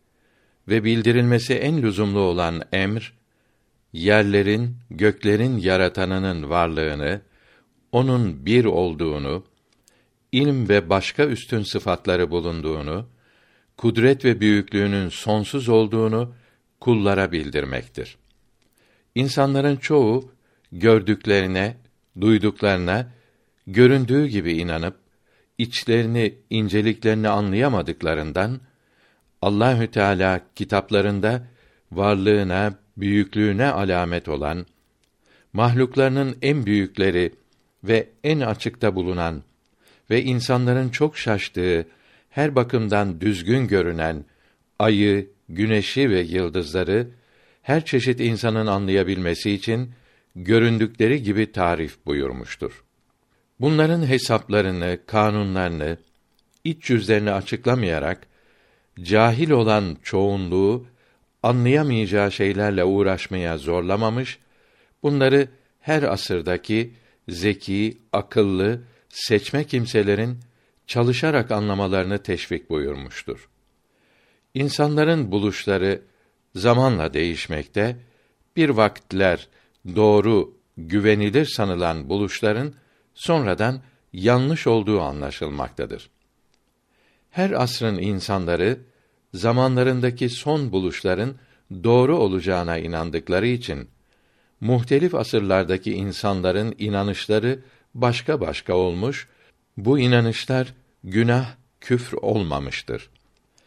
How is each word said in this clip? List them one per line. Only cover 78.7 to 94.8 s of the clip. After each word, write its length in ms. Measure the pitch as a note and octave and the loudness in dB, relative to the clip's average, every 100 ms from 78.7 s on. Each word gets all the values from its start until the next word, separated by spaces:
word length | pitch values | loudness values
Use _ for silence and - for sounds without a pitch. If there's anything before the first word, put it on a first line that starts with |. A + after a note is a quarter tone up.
| A2+ G#2 - - F#2+ F#2+ E2 - _ _ _ F#2 F2 | 4 2 0 -6 0 2 2 -4 _ _ _ -6 2
doğru, 580 | G#2+ G#2 G#2 G#2+ - - _ - | 6 6 4 2 0 -8 _ -18
güvenilir 680 | E2 G2+ G#2 G#2 G#2 A#2+ D3+ | -4 0 2 2 2 0 0
sanılan 640 | - G2+ F2 E2+ D#2+ C2+ | -2 -2 -2 -2 -4 -4
buluşların 640 | G2+ G2+ - G#2+ G#2+ D3 - _ _ _ | -4 -4 -2 -2 -2 -4 -10 _ _ _
sonradan 680 | - - E3 A2 F2 A2+ C3 - _ _ | -12 -2 0 0 0 -2 -4 -10 _ _
yanlış 540 | F#2 G2+ B2 C3+ D#3+ C3 | -2 2 2 2 0 2
olduğu 340 | A2+ G2+ G2+ | 0 2 0
anlaşılmaktadır. 1080 | D2 C#2+ C#2 - D#2 C#2+ B1 - A#1 - - _ _ _ _ _ _ _ _ _ _ _ _ | -2 -4 -8 -8 -8 -6 -8 -8 -10 -10 -16 _ _ _ _ _ _ _ _ _ _ _ _
Her 220 | - F#3+ | -4 -2
asrın 460 | B2+ B2 - A2+ F#2+ | 0 -2 -2 -4 -4
insanları 840 | F#2+ F#2+ - G2 E2+ E2+ F#2+ B2+ - _ _ _ _ | -4 -4 -4 -4 0 0 0 -2 -8 _ _ _ _
zamanlarındaki 960 | F2+ A2 A#2+ C3 B2+ B2+ B2+ B2 B2 B2+ | -4 0 2 2 2 0 0 -2 -2 -4
son 420 | - D3 D3+ C3 | -4 -4 -2 -2
buluşların 640 | F#2+ F#2 - F#2+ F#2 B2 C3+ _ _ _ | -2 -2 -4 -2 -2 -4 -8 _ _ _
doğru 460 | F#2+ A2+ B2 B2+ E3 | -4 2 4 4 4
olacağına 600 | G#2 F#2 E2+ F2+ E2+ E2 | 2 0 0 -2 -2 -4
inandıkları 720 | E2 E2 E2 E2 - F2+ A#2 | -4 -6 -4 -6 -2 0 0
için 420 | B2 A#2+ C#2+ - _ _ _ _ _ _ _ | -2 -6 -10 -12 _ _ _ _ _ _ _
muhtelif 540 | G#2+ B2 | 0 0